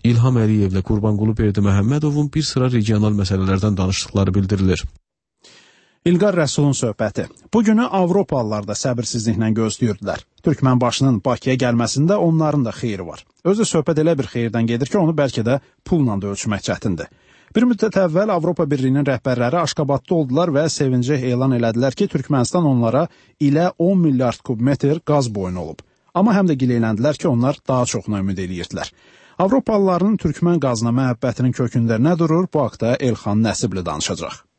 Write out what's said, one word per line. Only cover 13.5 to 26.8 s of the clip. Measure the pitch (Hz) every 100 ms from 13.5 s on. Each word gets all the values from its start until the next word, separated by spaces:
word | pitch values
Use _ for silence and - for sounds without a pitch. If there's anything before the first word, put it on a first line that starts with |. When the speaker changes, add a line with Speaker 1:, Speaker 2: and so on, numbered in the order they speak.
| 208
Speaker 2:
söhbət | 214 170 147 156
elə | 156 156
bir | 123
xeyirdən | 117 117 113 113
gedir | 120 139
ki, | 208
onu | 160
bəlkə | 156 135 123 110
də | 139 _ _ -
pulla | 170 127 101
da | 101
ölçmək | 101 117 101 -
çətindir. | 95 110 82 - _ _ _ _
Bir | 220 247
müddət | 220 220 196
əvvəl | 180 160 214
Avropa | 180 165 180 151
Birliyinin | 143 131 135 143
rəhbərləri | 127 135 123 120 170
Aşqabadda | 156 - 143 139 - 175
oldular | 135 135 175
və | 139 160
sevinci | - 139 127 123 147 127
elan | 123 135
elədilər | 120 117 113 135
ki, | - 202
Türkmənistan | 147 - 143 117 180 156
onlara | 127 117 127 170 _ _ _
ilə | 143 147 180 -
on | 170 196
milyard | 160 127 123 -
kubmetr | - 113 123 147 139 156 -
qaz | 147 123
boyun | 104 92 90
olub. | 80 80 _ _ _ 175
Amma | 214
həm | 202 185
də | 139
gileyləndilər | 127 120